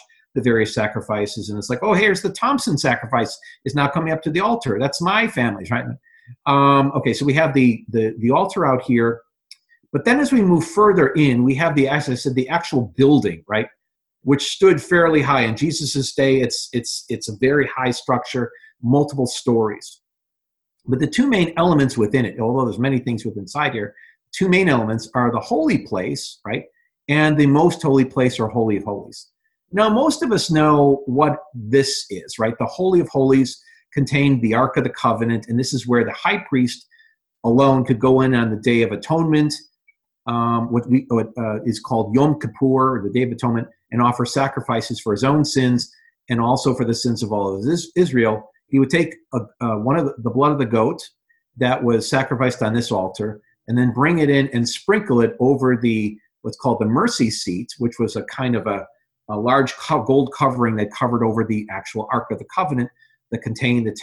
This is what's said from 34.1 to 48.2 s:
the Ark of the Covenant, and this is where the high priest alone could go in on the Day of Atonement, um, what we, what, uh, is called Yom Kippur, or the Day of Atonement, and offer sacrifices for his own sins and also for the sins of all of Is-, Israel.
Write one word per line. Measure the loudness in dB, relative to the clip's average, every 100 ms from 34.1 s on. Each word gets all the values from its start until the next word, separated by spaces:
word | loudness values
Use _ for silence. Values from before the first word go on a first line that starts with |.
| 2 4 2
the | 2
Ark | 2 2 0
of |
the | -2
Covenant, | -2 -2 0 0 -2 -2
and | -2
this | -2 -4
is | 0
where | 2
the | 2 -2 -4
high | -4 -2
priest | 0 0 -2 _ _ _ _ _ _
alone | 0 4 4 4
could | 2 2 4
go | 4
in | 4
on | 2 0
the | -2 0
Day | 2
of | 2
Atonement, | -2 -2 -2 2 2 2 -2 -14 _ _ _ _ _ -6
um, | -2 0 -2 0
what | -2 2
we, | 0 2
what, | -2 -2 -6
uh, | -6 -4
is | -4 -6
called | -2 -2 0
Yom | 2 2 2
Kippur, | -4 -2 0 2 2 0
or |
the | -2 -2
Day | -2
of |
Atonement, | -2 -2 -2 -4 _ _
and | 0
offer | 0 0
sacrifices | -2 -2 -2 -4 -4 -4 -4 -8
for | -4
his | 0
own | 2 2
sins | 2 2 2 0 -2 _ _ _ _
and | -2
also | 0 0 0
for | 0
the | -2 0
sins | -2 -2
of | -4
all | -4 -4
of | -4 -2
Is-, | -2 -4 -2
Israel. | 0 2